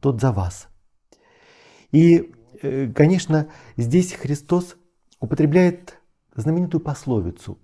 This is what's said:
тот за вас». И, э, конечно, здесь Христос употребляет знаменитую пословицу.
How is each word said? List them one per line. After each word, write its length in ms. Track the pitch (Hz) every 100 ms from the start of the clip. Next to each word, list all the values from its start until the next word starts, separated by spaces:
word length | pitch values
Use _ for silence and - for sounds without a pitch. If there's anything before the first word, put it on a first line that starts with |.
тот 200 | 143 120
за 120 | 135
вас». 360 | 101 92 - - _ _ _ _ _ _ _ _ _ _ _ _
И, 420 | 147 170 170 - - _ -
э, 260 | 143 135 135
конечно, 600 | - 151 185 - 156 151 - - -
здесь 360 | 120 160 180
Христос 640 | - 131 147 - 175 180 - _ _ _ _
употребляет 800 | 113 151 156 165 180 175 - - _ _ _
знаменитую 460 | - 113 165 175 160
пословицу. 800 | - 139 - 120 87 87 - 98